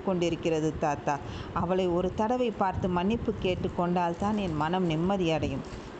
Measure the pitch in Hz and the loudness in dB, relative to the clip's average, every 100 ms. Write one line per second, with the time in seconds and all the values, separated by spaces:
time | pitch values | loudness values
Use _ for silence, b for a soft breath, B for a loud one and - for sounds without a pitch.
0 | 202 180 170 165 175 160 156 151 160 143 | 0 0 0 0 0 2 2 0 0 0
1 | - 139 B B B - 170 185 185 175 | -2 -2 B B B -4 0 2 2 2
2 | 180 - 214 254 247 202 196 180 196 175 | 0 0 0 2 0 0 0 0 0 2
3 | 185 226 - 202 190 175 175 - 175 175 | 2 0 -2 -2 0 0 -2 0 0 2
4 | 175 170 202 214 196 151 151 185 180 156 | 0 0 0 0 -2 -2 0 2 2 2
5 | 175 196 170 156 143 135 - B B - | 2 2 2 2 0 -4 -8 B B -10